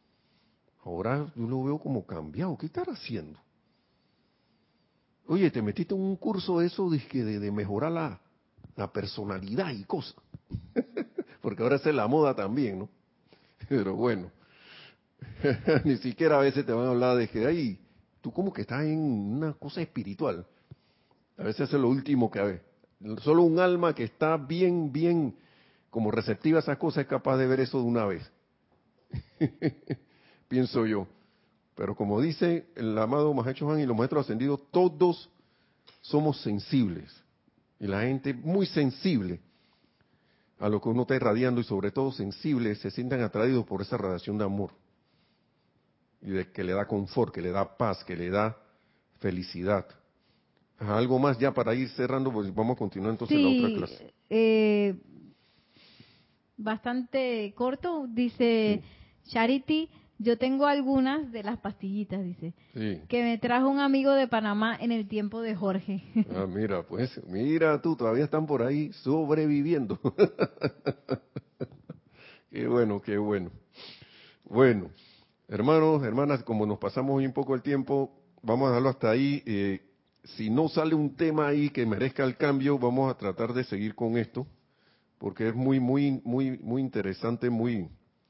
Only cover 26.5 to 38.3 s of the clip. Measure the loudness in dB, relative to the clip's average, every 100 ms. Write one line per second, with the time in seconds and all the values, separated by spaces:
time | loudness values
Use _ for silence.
26.5 | 2 2 -2 -2 -2 -2 -2 2 2 4
27.5 | 2 0 0 0 0 0 -4 -8 _ _
28.5 | _ _ _ _ _ _ -12 -10 -2 -2
29.5 | -2 -6 -4 -8 -10 _ _ _ _ -4
30.5 | 0 0 2 2 0 -2 -10 _ _ _
31.5 | _ _ -8 -6 -4 -2 0 0 0 0
32.5 | 0 -4 -6 -2 0 2 2 2 2 -2
33.5 | -2 -2 0 0 0 0 0 0 -2 0
34.5 | -2 0 2 4 4 2 2 -6 _ _
35.5 | _ _ _ _ _ -2 2 2 0 -2
36.5 | -4 0 0 0 -2 -12 -20 _ _ _
37.5 | _ _ -10 -4 -2 0 -2 -4